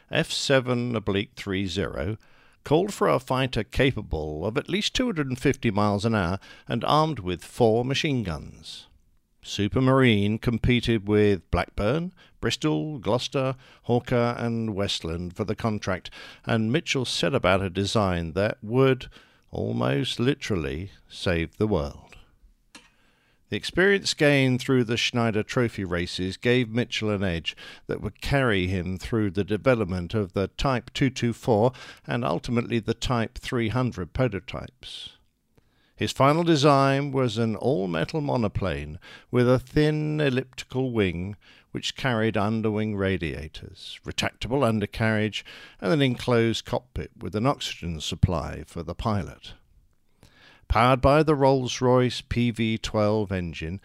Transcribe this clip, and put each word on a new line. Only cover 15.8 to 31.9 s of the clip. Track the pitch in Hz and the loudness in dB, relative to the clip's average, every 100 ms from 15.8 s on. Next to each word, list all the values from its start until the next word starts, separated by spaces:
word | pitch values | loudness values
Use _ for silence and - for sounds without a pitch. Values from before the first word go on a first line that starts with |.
| - 90 - - - - - | -2 -6 -8 -18 -20 -10 -2
and | 113 110 | 0 0
Mitchell | 151 - 135 123 | 0 -2 -4 -2
set | - 170 135 | -2 0 2
about | 87 95 | 2 2
a | 95 | 0
design | 92 98 113 95 87 82 | -2 0 0 0 0 -2
that | 82 107 - | -2 -2 -2
would, | 107 123 135 127 - - - _ _ | -2 2 4 2 -4 -20 -20 _ _
almost | 85 107 117 123 139 131 - | -6 -4 -2 0 0 -2 -2
literally, | 120 151 - 95 69 73 98 - _ | -2 -2 -4 -4 -4 -6 -10 -14 _
save | - 98 85 82 - | -6 -2 0 -2 -2
the | 107 | 0
world. | 90 69 - - - - _ - _ _ - _ _ _ _ _ _ _ | 0 -2 -8 -20 -20 -20 _ -20 _ _ -20 _ _ _ _ _ _ _
The | 104 | -8
experience | - - 196 196 - - | -2 2 4 2 0 2
gained | 147 139 131 123 | 4 6 4 2
through | - 131 113 | 2 2 2
the | 113 | 0
Schneider | - 123 113 107 | 0 2 2 0
Trophy | 104 127 117 - 92 | -2 0 0 -2 -2
races | 87 90 - 92 - | -2 -2 -4 -4 -2
gave | 120 123 110 | 2 2 2
Mitchell | 117 117 - 107 | -2 -4 -2 -2
an | 101 | 0
edge | 98 82 - - - - - | 0 -2 -4 -10 -14 -14 -8
that | 90 | -6
would | - - | -6 -8
carry | - 139 127 95 90 | -2 2 2 2 0
him | 95 87 92 | -2 -4 -6
through | - 113 104 | -4 -2 0
the | 90 | -2
development | 90 104 131 120 90 90 87 110 | -2 0 2 2 0 -4 -4 -4
of | 95 | -2
the | 101 95 | -2 -2
Type | - 139 120 - - | -2 -2 -2 -4 -2
two | 135 | 0
two | - 120 | 0 -4
four | 110 - 104 123 - - | -2 0 2 2 0 -10